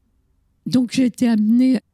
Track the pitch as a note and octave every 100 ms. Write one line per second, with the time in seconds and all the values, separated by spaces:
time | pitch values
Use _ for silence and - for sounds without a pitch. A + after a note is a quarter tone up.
0 | _ _ _ _ _ _ - A#3+ A#3+ -
1 | B3+ - A#3+ A3 G#3+ A#3+ B3+ B3+ -